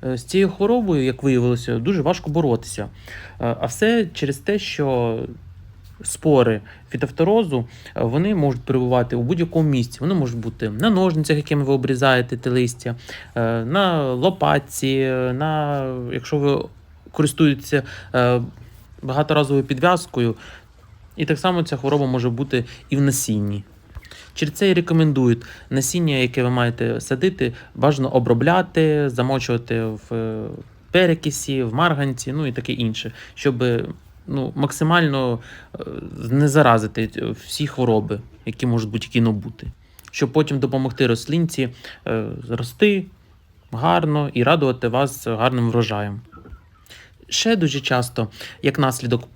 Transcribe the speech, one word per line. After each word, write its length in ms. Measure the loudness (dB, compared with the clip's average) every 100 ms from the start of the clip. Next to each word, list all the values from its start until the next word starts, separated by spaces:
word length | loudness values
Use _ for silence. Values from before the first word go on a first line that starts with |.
Е, 140 | -4 -6
з 60 |
цією 260 | -2 2 2
хворобою, 540 | 2 2 2 2 2
як 200 | 2 0
виявилося, 560 | 2 4 4 2 0 -2
дуже 220 | 0 0
важко 280 | 2 0 -2
боротися. 600 | 0 2 0 -2 -10 -10 -12 -18 -16 -16 -6
Е, 160 | -4 -2
а 60 | -6
все 420 | 0 2 2 0
через 240 | -2 -4 -4
те, 220 | -2 -4
що 580 | -4 -4 0 0 0 -2 -6 -12 -18 -20 -20 -20 -20 -14
спори 580 | -12 -4 4 4 4 2 -4 -20 -12
фітофторозу, 800 | -6 -6 0 2 2 2 -2 -4 -12 -12 -4
е, 80 |
вони 320 | -2 0 0 2
можуть 260 | 0 -2
перебувати 540 | -2 0 2 2 2 -2
у 80 |
будь-якому 460 | 0 0 0 2 2
місці. 280 | 2 0 -2
Вони 120 | -2
можуть 240 | 0 0 -2
бути 320 | -8 -6 -6
на 200 | 0 2
ножницях, 480 | 4 4 2 0 0
якими 260 | 0 -2
ви 100 | 2
обрізаєте 640 | 2 2 2 4 4 2 -4
те 120 | 0
листя, 460 | 0 0 -2 -8 -8 -12 -16 -10 -2
е, 300 | 0 0 0
на 480 | 0 2 2 0
лопатці, 760 | 2 0 2 2 2 0 -6 -2
е, 460 | 0 0 0 -2
на, 500 | -2 -2 -2 -2 -2 -4 -6 -6
якщо 240 | -8 -4 0
ви 260 | 2 0 -2 -14 -20 -20 -18
користуєтеся, 720 | 0 0 4 2 2 0 -2 -2 -14 -4 0
е, 260 | 2 2 -2 -10 -20 -20 -20 -14
багаторазовою 640 | -6 -2 0 2 2 2 0
підв'язкою. 720 | 0 2 2 -2 -2 -2 -2 -10 -20 -20 -20 -20 -20 -20 -8
І 100 | -2
так 140 | 0
само 240 | 0 0
ця 140 | -2 -2
хвороба 280 | 0 2 2
може 240 | 0 0
бути 360 | -2 -2 -2 -4 -10 -4
і 80 | 0
в 40 |
насінні. 640 | 2 0 -2 -2 -2 -4 -10 -20 -20 -20 -20 -20 -20
Через 220 | -6 -4 0
це 140 | 2
і 40 |
рекомендують 680 | 4 4 4 4 4 4 4 0 -20 -4
насіння, 460 | -2 0 0 0 2
яке 280 | 0 0
ви 60 | 0
маєте 520 | 2 0 0 -2 -2
садити, 520 | -4 0 0 0 -4 -4 -16 0
бажано 340 | 0 2 2
обробляти, 1000 | 0 2 2 4 2 2 2 2 2 0
замочувати 720 | 0 0 0 0 -4 -2 -4
в, 300 | -4 -6 -8
е, 300 | -6 -4 -6 -8 -12 -16 -20 0
перекисі, 720 | 4 4 2 -2 -6 -4 -2
в 100 | -2
марганці, 580 | 0 0 0 -2 -4 -6
ну 160 | -4 -4
і 40 |
таке 220 | -6 -6
інше, 380 | -4 -4 -4 -10 -12 -20 -4
щоб, 280 | -2 0 0 0 -4 -10 -18 -20 -8
ну, 260 | -6 -6 -2
максимально, 840 | -4 0 2 4 4 0 0 -2 -6 -20 -18 -14
е, 40 | -12 -10 -12 -10 -2
не 180 | 4 4
заразити 600 | 6 6 6 2 -4 -6 -4 -6 -8 -10
всі 220 | -6 -6
хвороби, 520 | 0 2 2 2 -6 -8 -14 -12
які 200 | -4 0
можуть 240 | 0 -2
будь-які 320 | -6 -4 2
бути. 460 | 2 0 -6 -12 -14 -16 -20 -20 -16
Щоб 200 | -2 0
потім 280 | 2 0 0
допомогти 480 | 0 0 -4 0 0
рослинці, 600 | 0 0 -2 0 -2 -6 -6 -20 -14 -6
е, 180 | -4 -4 -10 -8
рости 560 | -6 -6 2 2 2 -4 -16 _ _ _ _ _
гарно 580 | -4 2 2 2 0 0
і 100 | 0
радувати 440 | 2 4 2 0 0
вас 400 | 0 -2 -2 -6
гарним 420 | 0 0 2 2
врожаєм. 520 | 2 0 -2 -4 -8 -14 -20 -20 -20 _ _ -20 -20 -20 _ -8
Ще 260 | -2 2 2
дуже 240 | 2 0
часто, 480 | 0 0 0 -2 -4 -6 -18 -2
як 180 | -2 2
наслідок 440 | 0 0 -2 -2 -2